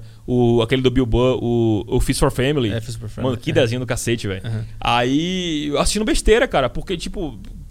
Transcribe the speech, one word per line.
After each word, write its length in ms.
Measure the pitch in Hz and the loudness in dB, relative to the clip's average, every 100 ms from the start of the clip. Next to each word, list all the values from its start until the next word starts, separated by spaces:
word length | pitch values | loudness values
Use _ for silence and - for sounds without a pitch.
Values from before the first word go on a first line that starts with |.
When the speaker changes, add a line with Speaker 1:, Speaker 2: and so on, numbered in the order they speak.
| - - - | -6 -12 -2
Speaker 1:
O, 360 | 123 120 117 | 2 4 4
aquele 200 | 113 131 | 4 2
do 80 | 127 | 2
Bill 160 | 123 120 | 2 2
Burr, 320 | 113 127 127 | 4 2 2
o, 420 | 117 117 113 107 - | 0 2 2 2 0
o 140 | 123 | 0
Fist 180 | - 131 | 0 2
for 120 | 143 | 0
Family. 400 | - 127 151 113 | 2 0 0 0
Speaker 2:
É, 80 | 113 | -2
Fist 180 | 113 113 | -6 -10
for 120 | 110 | -10
Family. 220 | - 127 | -6 -4
Speaker 1:
Mano, 100 | 120 | -4
que 100 | - | 0
Speaker 2:
É. 20 | |
Speaker 1:
desenho 280 | 160 120 123 | 2 2 0
do 40 | 120 | -4
cacete, 400 | 120 - 117 101 | -4 -2 -2 -2
velho. 140 | 95 - | -6 -6
Speaker 2:
Aham. 200 | 110 110 - | -6 -8 -6
Speaker 1:
Aí, 880 | 117 120 123 143 170 185 175 151 147 | 0 2 2 0 0 -2 -2 -4 -2
eu 100 | 143 | 0
assistindo 260 | 170 208 220 | 0 0 0
besteira, 420 | 330 - 220 254 | 2 4 4 4
cara, 220 | 165 123 | 0 0
porque, 260 | - 143 175 | -2 -6 -6
tipo, 420 | 190 160 160 104 - - - | -6 -6 -8 -8 -12 -14 -6